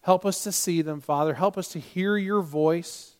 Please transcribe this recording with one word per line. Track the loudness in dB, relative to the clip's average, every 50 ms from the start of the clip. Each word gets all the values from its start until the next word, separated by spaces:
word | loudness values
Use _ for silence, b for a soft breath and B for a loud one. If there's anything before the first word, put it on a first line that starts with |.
| _
Help | 4 4 4 4
us | 0 -2 -2 -4
to | -4 -4
see | -2 0 0 2 0 0
them, | 0 -4 -8
Father. | -2 -2 0 2 2 2 2
Help | 2 0 0 0
us | -2 -8 -8
to | -8 -12
hear | -12 -8 -4 -2 0 2 2
your | 0 0 0 0 0 0
voice. | 0 -2 2 2 2 2 0 -2 -8 -14 -16 -18 -20 _ _